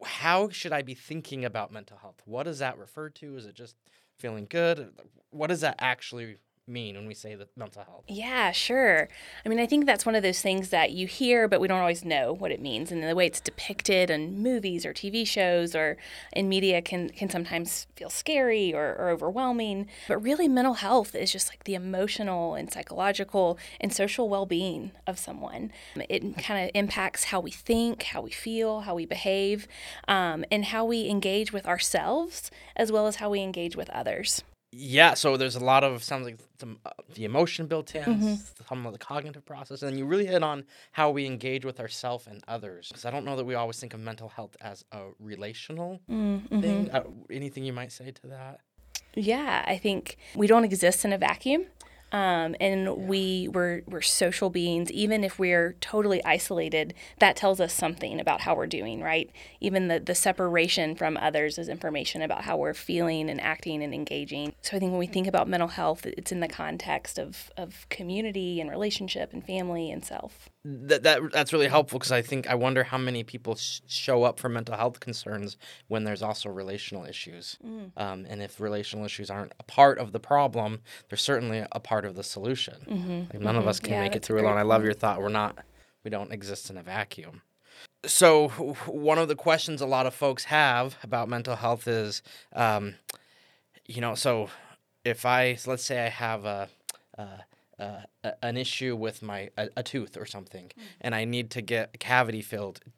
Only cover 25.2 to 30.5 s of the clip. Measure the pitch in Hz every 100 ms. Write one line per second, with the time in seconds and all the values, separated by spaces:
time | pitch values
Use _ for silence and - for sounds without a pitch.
25.2 | - - - - 220 - - 151 - -
26.2 | 202 175 - 202 185 202 202 - 190 -
27.2 | - 190 - - - 226 233 233 - -
28.2 | - - 226 226 220 214 202 175 165 156
29.2 | 196 196 196 208 - - - - - 196
30.2 | 175 160 -